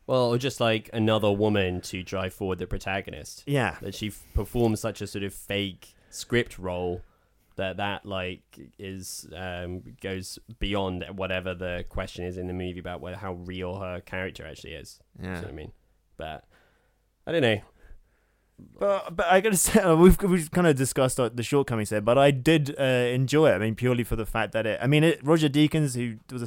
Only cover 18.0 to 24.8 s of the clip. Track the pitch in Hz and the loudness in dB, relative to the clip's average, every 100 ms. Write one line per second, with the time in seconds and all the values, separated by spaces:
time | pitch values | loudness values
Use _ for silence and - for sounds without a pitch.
18 | _ _ _ _ _ - - - 202 196 | _ _ _ _ _ -20 -20 -4 0 0
19 | - 170 170 185 220 190 - 214 190 160 | -2 -2 4 4 4 2 4 4 6 10
20 | 185 170 185 180 151 180 175 131 131 - | 10 10 4 0 0 2 4 4 2 2
21 | 131 - 120 120 113 143 135 113 104 107 | 2 2 0 -2 0 0 2 -2 -2 0
22 | 104 127 143 135 123 160 139 147 135 127 | 4 6 6 6 4 4 2 -2 0 2
23 | 123 127 131 147 151 95 110 110 123 120 | 2 0 2 6 6 6 2 0 0 0
24 | 113 113 107 113 104 110 110 101 | 0 -4 -2 -4 -2 -2 -2 0